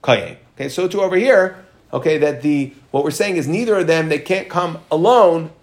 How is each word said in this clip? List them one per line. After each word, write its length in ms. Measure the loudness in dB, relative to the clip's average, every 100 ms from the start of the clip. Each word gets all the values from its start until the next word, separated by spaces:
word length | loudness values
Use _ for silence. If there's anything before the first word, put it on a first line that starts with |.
Kayin. 360 | 2 0 -2 -16 _
Okay, 160 | _ -8
so 180 | -4 -4
too 140 | -2
over 140 | 0 0
here, 460 | 4 4 2 -6 -20 _ _
okay, 240 | -4 -2 0
that 240 | 0 -2
the, 320 | -2 -2 -2 -10 _
what 140 | -2
we're 60 | -2
saying 260 | -2 -2 -2
is 100 | -2
neither 300 | -2 0 0
of 100 | 2
them, 220 | 0 0
they 100 | -4
can't 300 | -2 -4 -2
come 300 | -4 -4 -8 _
alone 600 | 0 4 6 6 4 -4 -14